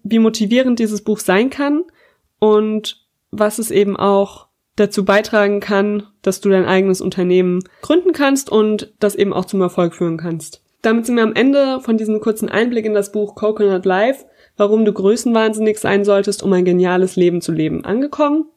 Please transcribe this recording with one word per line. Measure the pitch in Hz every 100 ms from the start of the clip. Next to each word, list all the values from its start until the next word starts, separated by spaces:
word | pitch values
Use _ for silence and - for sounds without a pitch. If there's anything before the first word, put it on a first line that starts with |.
wie | 202 226
motivierend | 226 226 202 240 262 233
dieses | 220 208
Buch | 214 208
sein | - 185 254
kann | 262 285 294 359 _ _ _ _ _
und | 214 214 214 214 214 - _ _ _
was | 208 214 208
es | 220
eben | - 202 -
auch | 202 196 196 - _ _ _ -
dazu | 202 208
beitragen | 196 202 214 220 202 202
kann, | 202 202 208 208 202 _
dass | - 185
du | 202
dein | 190 180
eigenes | 190 190 185
Unternehmen | - 190 180 180 180 180 - _
gründen | - 330 359
kannst | 311 277 277 -
und | 214 214 214 - _
das | 208 202
eben | 196
auch | - 185
zum | 196
Erfolg | 175 - 170
führen | - 175 165
kannst. | 170 165 - - _ _
Damit | 220 233 226
sind | 240
wir |
am | 220 220
Ende | 262 277 269 262
von | 254 220
diesem | 220 214
kurzen | 220 220 208
Einblick | 202 240 240 220
in |
das | 208 202
Buch | 214 202 -
Coconut | 214 214 202 185 190
Life, | 185 233 269 - _ _ -
warum | 208 220
du | 214
größenwahnsinnig | 202 190 240 247 226 220 214 214 214
sein | - 202
solltest, | 202 196 202 202
um | 196
ein | 185 180
geniales | 180 180 180 185 -
Leben | 175 175
zu | -
leben, | 160 156 165 -
angekommen. | 214 285 294 294 302 311